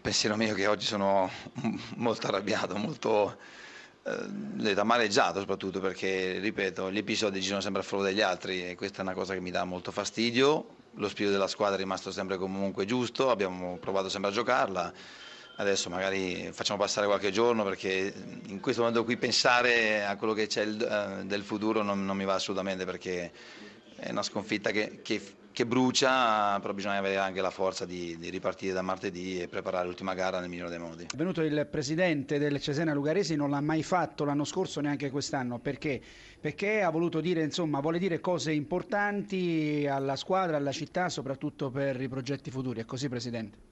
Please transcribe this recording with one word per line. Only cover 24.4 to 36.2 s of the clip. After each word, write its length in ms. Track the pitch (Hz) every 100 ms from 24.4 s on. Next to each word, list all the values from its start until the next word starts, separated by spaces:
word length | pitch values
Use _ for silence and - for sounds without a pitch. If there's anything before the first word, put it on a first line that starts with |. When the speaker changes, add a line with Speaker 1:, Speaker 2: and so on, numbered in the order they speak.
| 101 104 107
Speaker 1:
che, 300 | 104 107 -
che, 180 | - 107 - - - -
che 80 |
brucia, 960 | 120 123 127 127 131 131 120 107 104 101
però 140 | 104
bisogna 240 | 101 101 101
avere 180 | 98 98
anche 240 | 98 92
la 80 | 95
forza 380 | 87 95 90 92
di, 320 | 90 87 82
di 100 | 87
ripartire 460 | 92 95 90 98
da 80 | 92
martedì 580 | 92 95 104 87 92 92
e 80 | 87
preparare 380 | 101 92 92 90
l'ultima 260 | 87 95
gara 260 | 92 92 95
nel 120 | 90
migliore 180 | 87 87
dei 100 | 85
modi. 260 | 85 82
Speaker 2:
È 120 | 85 123
venuto 240 | 170 170
il 260 | 156 147 143
presidente 680 | 156 135 160 185 147 131 147
del 220 | 147 143
Cesena 320 | - 139 165
Lucaresi, 440 | 143 143 170 180 156
non 120 | 143
l'ha 140 | 143
mai 200 | 147 156
fatto 440 | 143 185 151 - 147
l'anno 180 | 143
scorso, 380 | 147 - 180 -
neanche 260 | 147 143 143
quest'anno. 500 | 135 135 139 123 120
Perché? 400 | 143 131 156 123 - -